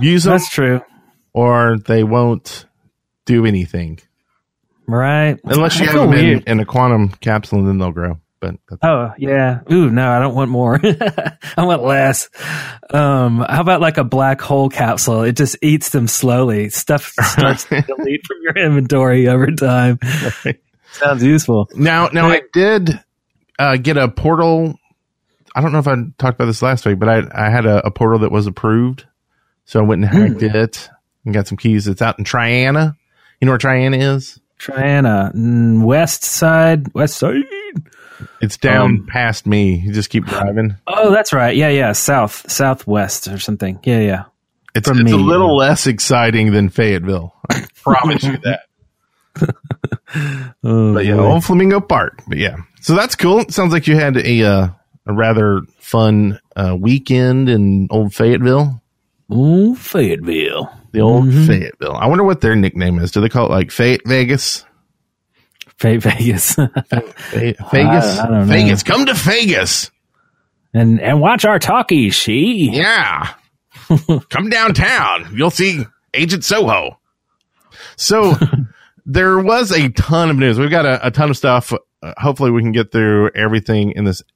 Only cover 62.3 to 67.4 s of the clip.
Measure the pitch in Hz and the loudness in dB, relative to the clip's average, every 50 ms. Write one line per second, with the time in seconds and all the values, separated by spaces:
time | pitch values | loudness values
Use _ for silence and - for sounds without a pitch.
62.3 | 190 - - 113 110 110 95 92 - - 90 90 87 85 85 87 - 104 104 113 | 0 0 0 0 2 2 2 0 0 -2 -2 0 0 0 -2 -2 0 0 0 0
63.3 | - 123 117 - - 95 90 - - - 120 123 127 - - 117 131 131 127 120 | 0 0 0 0 0 0 -2 -2 -2 -2 0 0 0 0 -2 -2 0 0 2 0
64.3 | 139 131 - - - - - _ _ _ _ _ _ _ _ _ _ _ _ _ | 0 -2 -2 -4 -6 -8 -12 _ _ _ _ _ _ _ _ _ _ _ _ _
65.3 | _ _ _ _ _ _ - - _ _ - 117 110 117 110 107 123 117 117 120 | _ _ _ _ _ _ -20 -20 _ _ 0 0 2 2 0 0 -2 0 0 0
66.3 | 110 90 - - - - 147 123 - 135 127 - - 120 113 - - - - - | 0 0 -2 -2 0 0 0 0 -2 -4 -6 -4 -4 -6 -6 -6 -12 -20 -14 -8
67.3 | - 113 | -6 -4